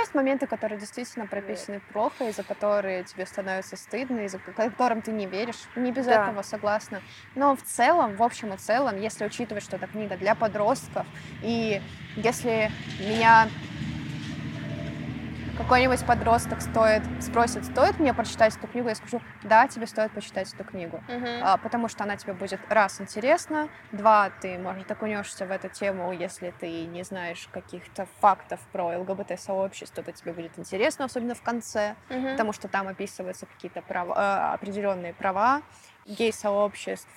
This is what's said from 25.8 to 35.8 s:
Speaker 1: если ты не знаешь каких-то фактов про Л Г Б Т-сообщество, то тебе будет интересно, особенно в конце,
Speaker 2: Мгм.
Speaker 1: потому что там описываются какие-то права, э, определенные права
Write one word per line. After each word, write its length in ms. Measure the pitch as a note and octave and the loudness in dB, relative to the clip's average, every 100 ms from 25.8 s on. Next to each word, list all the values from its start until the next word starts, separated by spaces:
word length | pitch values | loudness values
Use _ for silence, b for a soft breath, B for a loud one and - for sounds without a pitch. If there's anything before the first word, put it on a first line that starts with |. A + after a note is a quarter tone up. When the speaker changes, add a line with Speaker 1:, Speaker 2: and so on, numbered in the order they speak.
| G3+ F#3+ F3 | -2 -2 -2
Speaker 1:
если 400 | F3+ F3+ - F3+ - | -4 -6 -6 -10 -8
ты 240 | F3 E3 | -8 -8
не 200 | E3 E3+ | -8 -10
знаешь 440 | F3+ F#3+ F3 F3 - | -8 -8 -8 -8 -10
каких-то 560 | F#3 - F3+ - - F#3 - | -12 -12 -16 -14 -10 -10 4
фактов 400 | G#3 F#3+ - F3 - | 6 6 0 -10 -8
про 200 | G3 A#3 | -4 -2
Л 120 | F3+ | -2
Г 100 | F#3 | -4
Б 100 | F#3+ | -6
Т-сообщество, 800 | G3+ F3+ - F#3+ F#3+ - - - | -6 -8 -4 -2 -2 -4 -14 -12
то 100 | E3 | -12
тебе 200 | E3+ - | -12 -10
будет 240 | E3+ E3 - | -10 -10 -12
интересно, 480 | E3+ F#3+ C4+ - C4 | -6 0 0 0 -4
особенно 280 | B3+ A#3 | -4 -4
в 80 | A#3 | -4
конце, 520 | - A#3 - A3+ G#3 A3 - | -4 -4 -4 -2 -2 -4 -8
Speaker 2:
Мгм. 220 | B3+ C4 | -6 -4
Speaker 1:
потому 200 | C4+ A3 | 0 -2
что 160 | G#3+ G3 | -2 -4
там 200 | G3 F#3+ | -4 -4
описываются 580 | F#3+ G3 - F#3 F#3 - | -6 -10 -8 -10 -10 -14
какие-то 340 | - F3+ - | -14 -12 -12
права, 340 | - F#3 F3 | -6 -4 -2
э, 400 | - G3+ G3 D#3 | 2 2 2 0
определенные 600 | - G3+ G3+ G3+ F#3+ F3 | -2 -4 -4 -2 -2 -4
права 480 | F3 G3 F#3+ A3+ C#4 - B | -4 -2 2 4 2 -2 B